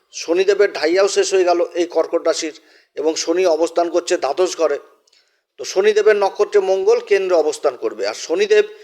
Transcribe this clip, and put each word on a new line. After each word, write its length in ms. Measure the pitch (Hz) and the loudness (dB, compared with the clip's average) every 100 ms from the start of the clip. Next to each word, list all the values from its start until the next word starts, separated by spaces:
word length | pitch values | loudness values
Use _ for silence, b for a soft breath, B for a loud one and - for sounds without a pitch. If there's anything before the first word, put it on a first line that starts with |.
| _ | _
শনিদেবের 560 | - - 180 196 196 202 | -14 -4 0 2 2 0
ঢাইয়াও 340 | - 156 180 196 | 0 0 2 2
শেষ 200 | 202 180 | 0 0
হয়ে 140 | 190 175 | 2 2
গেল 100 | 175 165 | 2 0
এই 120 | 170 170 | -2 -2
কর্কট 380 | 160 156 170 165 | -2 -2 -2 -2
রাশির, 280 | 156 156 - b b b - | -4 -6 -12 b b b -4
এবং 140 | 151 151 | -4 -2
শনি 280 | - 175 185 | -2 0 2
অবস্থান 420 | 156 165 165 170 | 2 0 0 0
করছে 240 | 170 170 175 | -2 -2 -2
দ্বাদশ 340 | 135 139 185 - | -2 -2 -2 0
ঘরে। 220 | 156 143 - _ _ _ _ _ _ - | -2 -2 -8 _ _ _ _ _ _ -16
তো 60 | 127 | -4
শনিদেবের 500 | 185 208 214 208 208 | 0 2 4 2 2
নক্ষত্রে 440 | 196 - 208 208 | 0 0 2 2
মঙ্গল 400 | 190 190 196 240 | 2 0 2 0
কেন্দ্রে 360 | 233 196 185 175 | 2 0 2 2
অবস্থান 360 | 151 139 147 123 | 2 0 -4 -2
করবে, 320 | 113 107 98 | -6 -4 -6
আর 60 | |
শনিদেব, 520 | 113 - 180 208 208 208 B | -6 -6 -2 2 2 2 B